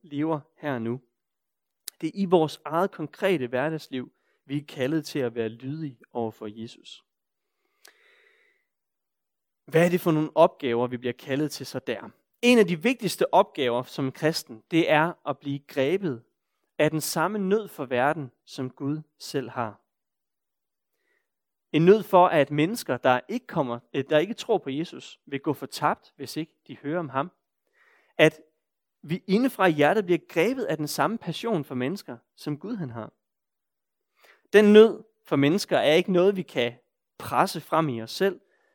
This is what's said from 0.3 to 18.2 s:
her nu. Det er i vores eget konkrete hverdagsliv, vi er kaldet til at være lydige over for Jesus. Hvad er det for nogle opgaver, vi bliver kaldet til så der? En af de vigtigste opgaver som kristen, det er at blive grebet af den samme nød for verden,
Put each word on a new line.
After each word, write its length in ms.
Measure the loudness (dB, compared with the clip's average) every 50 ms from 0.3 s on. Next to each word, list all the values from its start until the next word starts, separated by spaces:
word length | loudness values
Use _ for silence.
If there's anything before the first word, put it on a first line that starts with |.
| -4 -4 -6 _ _ _
her 220 | -8 -6 -6 -4
nu. 220 | -4 -6 -6 -6 -10 _ _ _ _ _ _ _ _ _ _ _ _ _ _ _ _ -18 -12 _
Det 60 | -8 -8
er 40 | -4
i 120 | -4 0
vores 360 | 2 4 4 2 0 -2 -8 -10
eget 260 | -6 -2 -2 -2 -2
konkrete 560 | -4 -8 -10 -12 -8 -4 -2 0 0 0 -2 -2
hverdagsliv, 640 | -2 -2 -2 -2 -4 -6 -8 -8 -8 -10 -10 -10 _ _ _ _ _ _ _
vi 120 | -8 -8 -8
er 80 | -8 -8
kaldet 380 | -8 -6 -4 -2 -2 -4 -4
til 140 | -6 -4 -4
at 160 | -4 -4 -4
være 140 | -4 -6 -6
lydige 500 | -8 -10 -10 -10 -10 -8 -10 -12 -12 _ _ _ -8
over 180 | -6 -6 -6
for 160 | -8 _ -14 -14 -12 -12
Jesus. 440 | -14 -16 -16 -20 -20 -20 -20 -20 _ _ _ _ _ _ _ _ _ _ _ _ _ _ _ _ _ -20 _ _ _ _ _ _ _ _ _ _ _ _ _ _ _ _ _ _ _ _ _ _ _ _ _ _ _ _ _ _ _ _ _ _ _
Hvad 200 | -2 2 2 4
er 40 | 4
det 120 | 2 0
for 100 | 0 0
nogle 200 | 0 0 0 0 4
opgaver, 520 | 4 4 4 4 0 -4 -2 0 0 0 -2
vi 100 | -4 -6
bliver 160 | -6 -8 -8
kaldet 380 | -8 -8 -6 -4 -2 -2 -4
til 140 | -6 -10 -12
så 140 | -10 -10 -8
der? 300 | -8 -6 -8 -8 -10 -14 -20 _ _ _ _ _
En 160 | 4 6 6 6
af 100 | 6 4
de 140 | 2 0
vigtigste 520 | 0 -2 -2 -2 -4 -6 -2 -2 -2 2 4
opgaver 500 | 4 2 2 0 -4 -2 -2 -2 -2 -4
som 280 | -6 -6 -6 -6 -6
kristen, 520 | -4 -2 -2 -2 -2 -2 -6 -12 -16 -20 -10 _
det 200 | 0 0 2 4
er 220 | 4 4 2 2 -2 -6 -8 -8
at 80 | -8 -8
blive 220 | -8 -8 -8 -8
grebet 640 | -10 -8 -4 -2 0 0 -2 -2 -2 -4 -6 -6 -10 _ _ _ _ _ _ _ _ _ _ -2
af 120 | 0 0
den 120 | 0 -2
samme 380 | -4 -4 -2 -2 -2 -2 -2 -2
nød 280 | -2 0 0 0 -2 -4
for 180 | -10 -12 -8
verden, 460 | -4 -2 0 0 0 0 -2